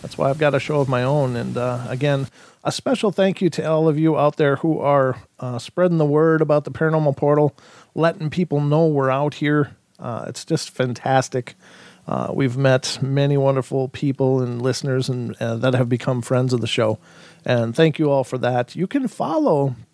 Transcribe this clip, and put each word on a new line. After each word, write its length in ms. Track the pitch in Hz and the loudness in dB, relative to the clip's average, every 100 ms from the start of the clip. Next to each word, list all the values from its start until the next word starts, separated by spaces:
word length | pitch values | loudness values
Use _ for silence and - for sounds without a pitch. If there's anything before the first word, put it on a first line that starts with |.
That's 160 | 135 - | -12 -2
why 140 | 139 | -2
I've 80 | 143 | 2
got 160 | 151 139 | 0 0
a 40 | |
show 200 | - 151 | -2 -2
of 100 | 131 | 0
my 140 | 127 | 0
own. 320 | 127 147 131 120 | 0 0 0 -2
And, 200 | 127 123 | -4 -4
uh, 300 | 123 123 123 | -4 -4 -6
again, 400 | 131 147 139 135 _ - _ | -4 0 0 -2 _ -20 _
a 80 | - | -8
special 400 | - - 254 214 | -6 -4 -2 -2
thank 280 | 180 196 185 | 0 0 2
you 120 | 180 | -2
to 180 | - 151 | -2 -2
all 180 | 160 160 | 2 2
of 120 | 147 | 2
you 180 | 160 151 | 2 2
out 200 | 147 - | 0 2
there 180 | 147 135 | 0 2
who 240 | 165 156 | 0 0
are, 420 | 135 143 131 123 - _ | 2 2 2 -2 -12 _
uh, 200 | 127 120 | -10 -10
spreading 400 | - - 180 165 | -8 0 2 2
the 60 | 151 | 2
word 360 | 147 160 160 | 4 4 4
about 220 | 156 147 | 4 2
the 80 | 143 | 0
Paranormal 440 | 131 160 156 151 135 | -2 0 2 0 0
Portal, 400 | 143 147 147 - - - - | 2 4 2 0 -20 -20 -12
letting 380 | - 165 165 151 | 0 0 0 -6
people 280 | 175 175 143 | -2 -2 0
know 280 | 147 151 165 | 2 2 2
we're 240 | 147 131 | 2 0
out 240 | 131 147 - | 0 -2 -2
here. 420 | 147 147 143 - _ _ | 0 2 0 -4 _ _
Uh, 260 | - 113 - | -10 -8 -10
it's 160 | - | -12
just 280 | - 156 - | -4 -4 -4
fantastic. 840 | - 127 120 - 131 - 127 120 - - - - - - | -4 -4 -2 2 2 2 -4 -6 -16 -20 -20 -20 -18 -8
Uh, 240 | 64 62 | -6 -4
we've 240 | - 135 123 | -2 -2 2
met 400 | 135 131 - - | 2 2 0 -6
many 380 | 135 139 143 143 | -2 0 2 2
wonderful 520 | 135 135 123 135 131 | 2 0 -2 -4 -4
people 520 | - 147 131 131 131 | -4 -4 0 2 2
and 180 | 123 120 | 0 -2
listeners 480 | 127 120 143 131 131 | -2 -2 -2 -2 -2
and, 300 | 123 117 113 | -4 -6 -6
uh, 160 | 117 117 | -4 -2
that 180 | 127 123 | 0 0
have 120 | 123 | 0
become 360 | 120 - 127 | 0 -2 -4
friends 280 | 117 127 127 | 0 0 2
of 100 | 123 | 0
the 60 | 113 | -2
show. 300 | - 110 110 - - - - - | 0 0 -2 -8 -20 -20 -12 -2
And 300 | 123 117 113 | 0 0 2
thank 240 | 160 147 | 2 4
you 100 | 151 | 0
all 140 | 139 | 0
for 160 | 127 131 | 0 -2
that. 360 | 123 123 123 - | -2 -2 -4 -4
You 120 | 180 | -4
can 200 | 285 254 | -2 -4
follow 680 | - - 320 285 156 139 123 - | -6 -2 0 2 2 2 -4 -16